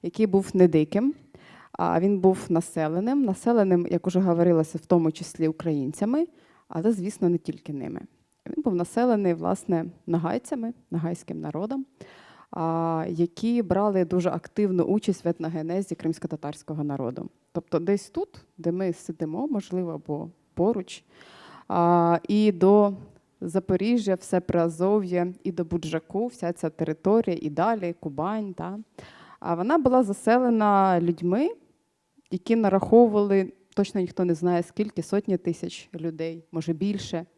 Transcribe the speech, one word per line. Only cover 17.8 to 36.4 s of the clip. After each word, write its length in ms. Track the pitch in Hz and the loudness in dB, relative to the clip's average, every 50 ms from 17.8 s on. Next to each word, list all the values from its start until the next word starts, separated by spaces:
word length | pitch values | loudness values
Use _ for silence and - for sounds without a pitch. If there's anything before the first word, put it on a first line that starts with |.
| 170 180 202 196 - - | 0 0 -2 -2 -2 -8
тут, 360 | _ 330 392 - _ - _ _ _ - | _ -8 -8 -8 _ -20 _ _ _ -8
де 140 | 160 170 | -4 -4
ми 220 | 170 180 190 185 165 | -4 -2 -2 -4 -4
сидимо, 540 | - - - 165 _ 170 156 156 185 254 302 | -6 -8 -14 -8 _ -8 -6 -6 -6 -6 -4
можливо, 440 | 294 202 190 - 180 185 185 170 | -4 -6 -6 -6 -6 -6 -6 -6
або 380 | 160 151 - - 151 147 165 165 - _ _ _ _ | -8 -10 -8 -8 -8 -8 -8 -12 -14 _ _ _ _
поруч, 500 | - 170 208 226 208 - - - - _ _ _ - - - - - - - - - - _ | -2 0 0 0 -2 -6 -10 -14 -20 _ _ _ -20 -20 -20 -20 -20 -20 -20 -20 -20 -10 _
а, 520 | - 175 170 170 175 175 170 170 170 165 - - | 0 2 4 4 4 4 4 4 2 0 0 0
і 240 | 208 208 214 214 | 2 4 4 4
до 420 | 196 170 185 190 202 208 208 202 196 190 - - - _ _ _ _ _ | 4 4 6 6 8 8 6 4 0 -4 -14 -20 -20 _ _ _ _ _
Запоріжжя, 760 | - 175 160 190 185 - 190 180 190 220 240 240 208 196 190 | -10 -4 -4 -4 -2 0 -2 0 2 2 2 2 2 0 -2
все 240 | 180 - - - 180 | -2 -2 -2 -2 -2
Приазов'я, 960 | 175 - - 175 170 170 165 156 175 190 208 214 196 180 180 180 175 180 180 - _ | -2 0 0 2 2 0 0 0 0 2 2 2 0 0 0 -2 -2 -2 -4 -8 _
і 80 | 202 | -8
до 140 | 175 170 175 | -4 -4 -6
Буджаку, 600 | 165 175 170 160 156 160 160 - _ - 190 226 247 | -4 -4 -4 -4 -4 -6 -6 -6 _ -6 -4 -4 -4
вся 260 | 233 - - 170 175 | -6 -6 -6 -6 -6
ця 160 | - - 160 | -4 -6 -6
територія, 680 | - - 160 156 156 - _ 190 208 226 226 - 175 - | -4 -4 -4 -4 -4 -2 _ 2 2 4 2 0 -4 -4
і 80 | - 156 | -6 -6
далі, 460 | 147 151 170 214 233 214 185 175 170 _ | -2 -2 0 0 0 -2 -4 -8 -8 _
Кубань, 540 | - 160 139 135 156 185 208 220 214 196 180 | -10 -10 -6 -6 -6 -4 -4 -6 -6 -8 -10
та, 260 | - 160 175 196 208 220 _ _ - - - - - - - - _ | -10 -10 -10 -10 -12 -16 _ _ -20 -20 -20 -20 -20 -20 -20 -20 _
а 160 | - - 170 | -4 -4 -2
вона 220 | 165 180 226 302 339 | -2 0 2 2 2
була 260 | 277 254 247 254 254 | 4 4 4 4 4
заселена 1000 | 196 196 - - - 226 247 254 247 240 220 214 208 202 196 196 190 185 175 | 2 -2 -2 2 2 4 4 4 2 2 2 4 4 4 4 4 4 4 2
людьми, 480 | 170 170 175 160 170 175 180 226 294 349 466 - _ _ _ _ _ _ _ _ _ _ _ _ _ _ | 2 0 -2 0 0 0 0 2 0 0 -2 -6 _ _ _ _ _ _ _ _ _ _ _ _ _ _
які 240 | - 185 _ - 226 | -10 -10 _ 0 0
нараховували, 960 | 226 220 196 185 196 - - - 233 240 226 208 208 208 202 196 196 190 208 - _ _ _ _ | 2 4 2 2 2 2 6 8 8 8 8 6 2 2 4 2 2 2 0 -6 _ _ _ _
точно 260 | - 202 - - 202 | -2 -2 0 0 -4
ніхто 240 | 185 175 - - 180 | -4 -4 -2 -2 0
не 80 | 180 170 | 0 0
знає 300 | 156 175 175 180 170 175 | 0 0 0 0 0 -2
скільки, 400 | - - - 214 214 - - 165 | -4 -4 -6 -6 -4 -4 -8 -6
сотні 340 | - - 202 208 - 196 175 | -2 -2 -2 0 0 -2 -2
тисяч 520 | - - 170 - - 175 - - - _ - | -2 -4 -6 -6 -8 -12 -12 -14 -18 _ -14
людей, 500 | 170 156 170 160 156 160 165 165 170 | -8 -8 -8 -8 -6 -8 -8 -8 -12